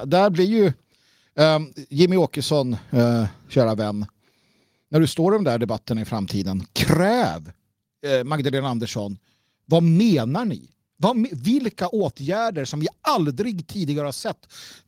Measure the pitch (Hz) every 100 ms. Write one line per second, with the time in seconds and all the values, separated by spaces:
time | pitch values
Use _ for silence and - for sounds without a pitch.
0 | 135 180 202 170 185 226 196 - _ _
1 | _ _ _ - 156 156 147 151 135 139
2 | 175 185 160 - - 151 127 113 - 127
3 | 120 117 107 - - 139 113 110 104 104
4 | 101 _ _ _ _ _ _ _ _ 151
5 | 156 - 170 214 160 117 110 110 - 110
6 | 110 113 95 101 95 95 - - 143 156
7 | 190 247 208 80 76 - _ _ _ _
8 | 143 131 127 151 139 135 135 120 113 113
9 | 101 98 _ _ _ _ - 165 170 165
10 | 226 156 117 175 240 107 62 _ _ _
11 | 185 247 247 143 143 277 240 - 180 220
12 | 170 - 139 202 226 165 131 151 156 -
13 | 311 262 147 123 226 190 - 208 151 147
14 | 143 135 220 - _ - - -